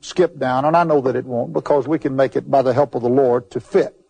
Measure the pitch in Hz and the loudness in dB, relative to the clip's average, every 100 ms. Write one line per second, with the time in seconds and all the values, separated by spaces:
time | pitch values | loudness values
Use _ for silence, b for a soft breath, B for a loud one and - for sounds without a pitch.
0 | - - 170 143 127 127 147 170 165 147 | -12 -2 -2 0 -4 -2 2 2 2 2
1 | 127 123 127 120 147 151 - 147 135 160 | 0 -4 -4 -6 -4 -6 0 0 0 -2
2 | 143 135 135 135 - 139 131 123 143 135 | -2 0 0 -2 0 0 2 0 0 -2
3 | 120 127 131 123 123 120 - 190 139 - | 0 2 2 2 -2 -10 -2 0 0 -4
4 | _ | _